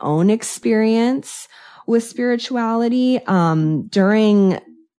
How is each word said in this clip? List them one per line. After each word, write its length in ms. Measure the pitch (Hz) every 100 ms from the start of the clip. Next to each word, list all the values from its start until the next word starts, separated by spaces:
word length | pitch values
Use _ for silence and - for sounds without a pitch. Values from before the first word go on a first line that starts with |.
own 300 | - 151 185
experience 1160 | 226 - - 240 220 220 226 240 269 - - - - - - -
with 180 | 233
spirituality. 1200 | 226 - 247 240 - 247 226 226 233 254 254 254 -
Um, 600 | 190 170 160 156 156 -
during, 720 | 196 190 214 214 208 196 - - - _